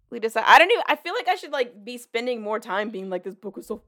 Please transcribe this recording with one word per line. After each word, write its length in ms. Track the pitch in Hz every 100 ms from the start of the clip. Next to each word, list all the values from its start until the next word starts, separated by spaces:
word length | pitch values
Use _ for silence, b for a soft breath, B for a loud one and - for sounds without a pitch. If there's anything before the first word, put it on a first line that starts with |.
| -
lead 120 | 240
us 120 | 226 226
out? 100 | -
I 120 | 269
don't 120 | 349
even, 120 | 466 226
I 80 | 302
feel 180 | 339 392
like 120 | 349
I 80 | 370
should, 160 | 330
like, 320 | 285 247 208
be 140 | 208 247
spending 440 | - 226 247 233
more 180 | 208 214
time 320 | 214 190 262
being 180 | 202 190
like, 140 | 180
"This 120 | 190 190
book 220 | 202 -
was 100 | -
so 160 | 220